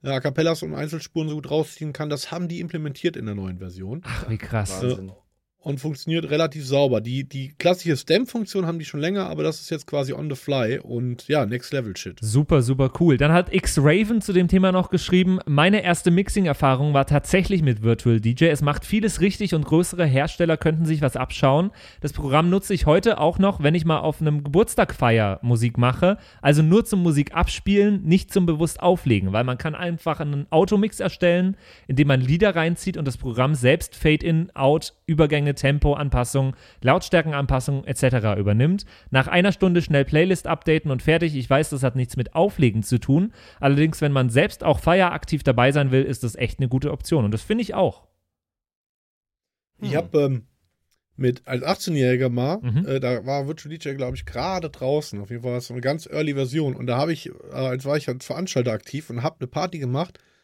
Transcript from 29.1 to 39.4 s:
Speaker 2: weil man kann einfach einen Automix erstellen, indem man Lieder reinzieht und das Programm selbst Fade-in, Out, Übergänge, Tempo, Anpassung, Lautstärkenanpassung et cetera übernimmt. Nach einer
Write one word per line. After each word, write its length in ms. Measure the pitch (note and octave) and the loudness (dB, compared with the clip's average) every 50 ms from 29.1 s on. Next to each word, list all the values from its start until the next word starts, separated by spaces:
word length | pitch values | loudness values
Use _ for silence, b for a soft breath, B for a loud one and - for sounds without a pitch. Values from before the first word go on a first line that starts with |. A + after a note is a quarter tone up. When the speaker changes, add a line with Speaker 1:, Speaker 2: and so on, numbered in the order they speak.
| A#2 G2+ F2+ F#2+ F#2+ | 0 2 0 0 -2
Speaker 2:
weil 100 | G#2+ A#2+ | -2 -2
man 140 | B2 B2+ A#2+ | -2 -4 -4
kann 180 | - D#3+ D3+ | -6 -8 -6
einfach 460 | - F3+ F3 E3+ D#3+ - E3+ D3+ - | -6 -6 -6 -6 -6 -4 -4 -4 -4
einen 240 | D#3+ D3 C#3+ C#3+ C#3+ _ | -4 -6 -4 -6 -6 _
Automix 500 | - D#3+ F#3+ F#3+ G#3+ G3+ G3+ A3 - - | 2 2 2 4 2 2 2 0 -2 -4
erstellen, 560 | G3 F3+ - - - F3 F3 F3+ F#3 F#3 G3 B B B B B B B | -4 -4 -2 0 2 2 2 4 2 0 -2 B B B B B B B
indem 200 | C3+ B2+ D3+ C#3+ | 2 2 4 4
man 140 | C#3 C3 | 4 2
Lieder 340 | B2+ B2+ D3 E3 G#3+ G#3 F#3 | 2 2 2 4 4 2 2
reinzieht 400 | E3+ D#3+ E3 F3 - - G3 E3+ | 2 0 0 -2 -2 -4 -6 -4
und 100 | E3 D#3 | -4 -4
das 120 | C3+ B2 - | -6 -6 -6
Programm 360 | - C3 A2+ A#2 B2+ C3+ D3+ | -8 -6 0 0 2 2 2
selbst 420 | C#3 A#2+ B2 C#3+ E3+ - - - | 4 4 4 4 4 2 -8 -12
Fade-in, 560 | - - D#3+ D3+ - - E3+ E3 D#3+ E3+ - _ | 0 2 2 2 4 2 0 0 0 0 -2 _
Out, 380 | - C#3 C3+ D3 D#3+ - - _ _ _ | 0 2 2 2 2 0 -6 _ _ _
Übergänge, 500 | - E3 D3+ D#3+ D3 D3+ D3 C#3+ D3 C#3+ | -4 2 4 4 4 4 0 0 -2 -2
Tempo, 380 | - - C3 C#3+ D3 - D3+ C#3+ | 0 0 0 2 4 2 2 2
Anpassung, 600 | - D3 C#3 - B2+ B2 - - C#3 C3+ C3+ - b b b b b | 0 -2 -2 0 0 -2 0 0 -2 -2 -2 -4 b b b b b
Lautstärkenanpassung 1040 | - A#2+ C#3 F#3 - - - E3+ D#3 D#3+ D3+ C#3+ C#3 C3 C3+ B2+ B2 - C#3 C3+ - | 2 4 4 4 2 2 2 2 2 2 -2 -2 0 0 0 0 0 -2 -4 -4 -4
et 120 | - C3+ - | -6 -4 0
cetera 400 | - B2+ B2 B2 G#2 A2 G2+ F#2 | 2 2 2 2 2 2 0 2
übernimmt. 480 | G2+ G2+ G#2 A2 B2+ D#3 F#3 G3+ - b b b b b | 2 2 4 4 4 4 2 0 -4 b b b b b
Nach 180 | - C3 C3 C#3 | 0 2 2 2
einer 240 | - F3 | 2 2